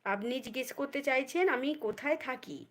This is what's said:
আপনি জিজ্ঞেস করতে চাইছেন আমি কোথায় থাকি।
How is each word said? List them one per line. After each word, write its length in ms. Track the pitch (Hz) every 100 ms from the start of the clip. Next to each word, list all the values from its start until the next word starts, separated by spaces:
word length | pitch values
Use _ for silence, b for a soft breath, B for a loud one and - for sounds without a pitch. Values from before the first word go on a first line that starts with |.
আপনি 360 | 202 202 226 262
জিজ্ঞেস 340 | 254 262 254
করতে 280 | - 277 277
চাইছেন 480 | 277 262 277 339 370
আমি 240 | 254 277
কোথায় 440 | 302 220 214 277 320
থাকি। 480 | 269 254 - 139 -